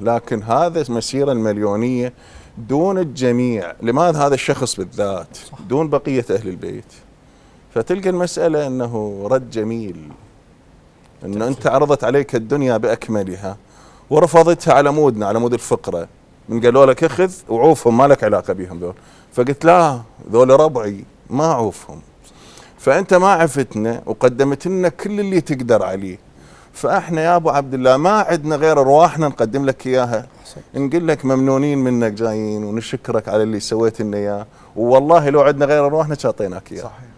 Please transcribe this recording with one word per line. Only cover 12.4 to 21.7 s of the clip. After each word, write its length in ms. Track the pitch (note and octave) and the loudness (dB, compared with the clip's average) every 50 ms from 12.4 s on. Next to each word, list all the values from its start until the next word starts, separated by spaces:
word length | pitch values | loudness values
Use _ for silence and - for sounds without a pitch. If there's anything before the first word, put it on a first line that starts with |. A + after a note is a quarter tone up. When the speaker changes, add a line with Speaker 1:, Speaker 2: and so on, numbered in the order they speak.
| A2 A2 C#3+ D3 C#3 B2+ A#2 | -4 -2 -4 -2 0 0 -2
Speaker 1:
بأكملها 800 | A2 A#2+ A2 A#2 - - - A2 G#2 F#2+ F#2+ F2+ F#2+ F#2+ F#2+ G2+ - _ _ _ - - - - - _ - | 0 0 -2 -4 -4 -4 -4 -4 -4 -4 -6 -8 -10 -10 -12 -12 -14 _ _ _ -20 -20 -20 -20 -18 _ -2
ورفضتها 640 | C#3 D#3 F3 D#3 E3+ E3 E3 E3+ E3+ E3 - E3 B2+ | 2 2 2 4 6 6 6 6 4 2 2 2 4
على 160 | C#3 C#3+ C#3+ | 4 4 2
مودنا، 360 | D3 D#3 D3+ C3+ A2+ G#2 G#2 | 2 2 2 2 2 0 -2
على 120 | G2 G#2+ A#2 | -2 -2 0
مود 140 | A#2+ A#2+ | 0 -2
الفقرة، 560 | A#2+ A2 - - B2 - - G2 F2+ E2+ E2+ - - _ _ _ _ _ _ - | -2 -4 -4 -4 -4 -4 -4 -6 -8 -8 -10 -12 -16 _ _ _ _ _ _ -6
من 120 | A2+ A#2 | -4 0
قالوا 260 | A2 A#2+ B2 C#3 C#3 | 2 4 6 6 6
لك: 180 | C3+ B2 - D#3+ | 6 6 2 0
"اخذ 280 | D#3 A2+ - F#3 F#3 F3+ - - - | -2 0 0 -2 -2 -2 -8 -8 -4
وعوفهم، 480 | A2+ A#2 C3 D#3+ D#3 - - A#2+ A2+ | 0 2 4 4 4 4 2 2 4
ما 100 | A#2+ C#3 | 4 6
لك 180 | C#3+ C#3 - A2+ | 6 4 4 2
علاقة 280 | G#2 G#2 F#2 - - | 0 0 0 -2 -4
بيهم 260 | F#2 F#2+ F2+ F2 F2+ E2+ | -6 -6 -6 -12 -10 -10
ذول". 160 | F2 F2 F#2 - - - - - - _ | -10 -10 -12 -12 -20 -20 -20 -20 -20 _
فقلت: 320 | - B2 B2 C3+ C#3 - - | -4 -2 -2 -2 -2 0 4
"لا، 360 | E3 F3 F3+ E3 D3 C3 A#2 A#2 - - - - - | 6 6 6 6 4 0 -4 -10 -16 -20 -20 -8 0
ذول 180 | G#2 A#2+ B2+ B2+ | 4 4 6 8
ربعي، 540 | C3+ C#3+ D#3 D#3 C3+ A#2+ G#2+ G#2 G2+ G2 - - _ _ _ - | 8 6 6 4 2 -2 -6 -6 -8 -10 -14 -20 _ _ _ -8
ما 140 | A2+ C#3 D#3+ D#3+ | -4 -2 0 0
أعوفهم". 480 | D3+ A#2+ A2+ G2 | 0 0 -2 -4